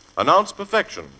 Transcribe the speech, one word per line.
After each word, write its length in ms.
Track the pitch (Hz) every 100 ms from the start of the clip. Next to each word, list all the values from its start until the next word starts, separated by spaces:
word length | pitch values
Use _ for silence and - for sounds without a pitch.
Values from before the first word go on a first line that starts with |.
| _ -
announce 340 | 117 185 208
perfection, 600 | - 202 220 - - 76